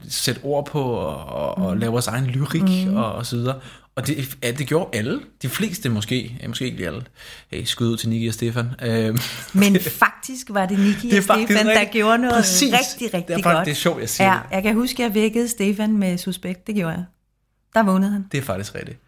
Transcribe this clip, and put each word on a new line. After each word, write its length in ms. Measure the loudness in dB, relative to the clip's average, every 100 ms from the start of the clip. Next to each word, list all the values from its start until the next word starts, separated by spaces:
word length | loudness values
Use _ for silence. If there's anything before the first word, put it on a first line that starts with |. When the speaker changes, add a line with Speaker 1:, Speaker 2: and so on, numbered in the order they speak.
| -8
Speaker 1:
sætte 300 | -4 -2 -4
ord 220 | -2 -4 -2
på, 160 | -4
og, 420 | -2 -2 -4 -6 -8
og, 320 | -6 -4 -2
og 160 | 0
Speaker 2:
Mm. 60 | 0
Speaker 1:
lave 120 | 0
vores 160 | 0 0
egen 180 | -2 -2
lyrik, 600 | 0 0 2 2 2 2
Speaker 2:
Mm. 80 | 0
Speaker 1:
og, 140 | -2
og 120 | -4 -4
så 100 | -2
videre. 240 | -2 -4 -10 -20 _ -6
Og 120 | -4
det, 300 | -4 -6 -6
ja, 80 | -4
det 160 | -4 0
gjorde 300 | 0 0 -4
alle. 220 | -2 -4 -8 _
De 80 | -6
fleste 400 | -2 -4 -2 -2
måske. 480 | -2 0 -4 -4 -10
Ja, 60 | -8
måske 180 | -6 -6
ikke 120 | -4
lige 100 | -6
alle. 160 | -6 -12 _ -20 -20 -12
Hey, 120 | -8
skud 240 | -6 0 0
ud 100 | 0
til 120 | -2
Nicky 180 | 0 -2
og 60 |
Stefan. 320 | -2 -2 -2 -4 -4
Øhm. 360 | -2 0 2 0 -4 -8 -2
Speaker 2:
Men 260 | 4 6 6 2
Speaker 1:
<laughs> 140 | 2 2
Speaker 2:
faktisk 420 | 2 -12 -12 -6
var 160 | -2 0
det 140 | 2
Nicky 260 | 2 2 2
Speaker 1:
Det 80 |
er 40 | 2
Speaker 2:
og 60 |
Speaker 1:
faktisk 280 | 4 2 4
Speaker 2:
Stefan, 140 | 4 4
der 40 | 4
Speaker 1:
rigtig, 120 | 2
Speaker 2:
gjorde 240 | 2 4 4
noget 160 | 4 4
Speaker 1:
præcis. 380 | 4 4 4
Speaker 2:
rigtig, 400 | 2 0 -4 -4
rigtig 140 | -4 -4
Speaker 1:
Det 60 | 0
er 40 |
faktisk, 120 | 2 2
Speaker 2:
godt. 100 | 2
Speaker 1:
det 60 |
er 40 | 0
sjovt, 240 | 0 0
jeg 80 | -4
siger 180 | 2 4
Speaker 2:
Ja, 60 |
Speaker 1:
det. 220 | 4 0 -2
Speaker 2:
jeg 80 |
kan 120 | 2 2
huske, 280 | 0 0
jeg 100 | 0
vækkede 340 | 2 2 2 -2
Stefan 500 | 0 0 0 2 2
med 200 | 2 0
Suspekt. 500 | -4 -6 -8 -10 -4
Det 80 | -2
gjorde 180 | -2
jeg. 100 | -4 -8 _ _ _ _ _ _
Der 100 | 2
vågnede 280 | 4 4 2
han. 140 | 0 -2
Speaker 1:
Det 60 | -4
er 40 |
faktisk 340 | -4 -4 -6 -8
rigtigt. 220 | -10 -14